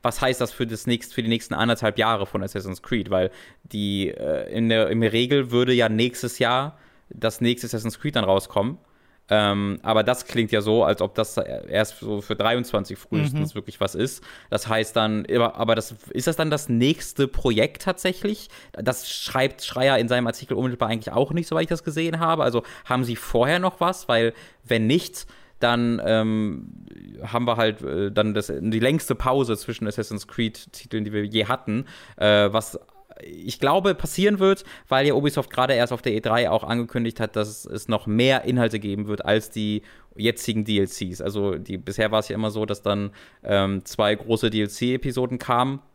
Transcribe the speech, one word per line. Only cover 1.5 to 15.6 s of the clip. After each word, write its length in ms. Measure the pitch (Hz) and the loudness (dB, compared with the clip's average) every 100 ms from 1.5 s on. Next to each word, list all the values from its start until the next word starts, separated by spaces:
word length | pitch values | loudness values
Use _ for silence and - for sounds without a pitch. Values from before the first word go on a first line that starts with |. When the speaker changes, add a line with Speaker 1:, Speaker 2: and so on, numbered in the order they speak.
Speaker 1:
anderthalb 460 | 76 117 117 113 104 | -2 0 2 0 2
Jahre 280 | 110 113 98 | 2 2 -2
von 160 | 101 | -4
Assassin's 380 | 95 104 98 92 | -6 -8 -8 -10
Creed? 300 | - 120 98 | -4 -4 0
Weil 200 | 95 92 - - - | 2 2 -2 -20 -20
die, 440 | - 104 101 98 95 | -10 -4 -2 -2 -2
äh, 420 | - 69 73 50 | -4 -2 -2 -2
in 200 | 113 113 | 0 2
der, 180 | 113 98 | 4 4
in 140 | 110 | 4
der 100 | 113 | 2
Regel 380 | 113 123 143 127 | 2 4 2 2
würde 240 | 120 123 | 2 4
ja 140 | 123 113 | 4 4
nächstes 500 | 110 123 - 120 - | 4 0 0 -8 0
Jahr 400 | 117 127 139 - - _ _ | 0 2 -2 -8 -20 _ _
das 320 | - 113 - | -4 -4 0
nächste 240 | 120 120 117 | 0 0 -2
Assassin's 340 | 113 113 - | -4 -6 -6
Creed 160 | 147 127 | -4 0
dann 80 | |
rauskommen. 540 | 95 95 - - 107 170 _ _ _ _ _ | 2 2 2 -2 -2 -6 _ _ _ _ _
Ähm, 480 | 107 104 101 101 98 | 2 4 2 -2 -4
aber 200 | - 110 | 0 2
das 240 | 107 127 - | 2 0 -2
klingt 260 | 123 110 | -2 2
ja 80 | 110 | 0
so, 240 | 104 110 | 4 4
als 160 | 85 104 | 4 2
ob 140 | 92 | 0
das 240 | - 110 - | -2 -2 -2
erst 640 | - 62 50 95 110 - | -6 -8 -2 0 0 -4
so 200 | 107 104 | -6 -6
für 160 | - 107 | -4 -2
dreiundzwanzig 600 | 107 123 120 107 98 - | 0 0 0 -2 -2 -10
frühestens 540 | - 160 151 143 151 | -4 0 0 0 -2
Speaker 2:
Mhm. 20 | |
Speaker 1:
wirklich 260 | 107 - - | -4 -10 -4
was 140 | 98 | -4
ist. 280 | 78 123 - - - - | 0 -2 -4 -18 -20 -6
Das 180 | 104 110 | -6 0
heißt 260 | 110 110 - | 0 0 2
dann, 280 | 110 107 - | 2 0 0
aber, 200 | 120 117 | 2 2
aber 200 | - | 0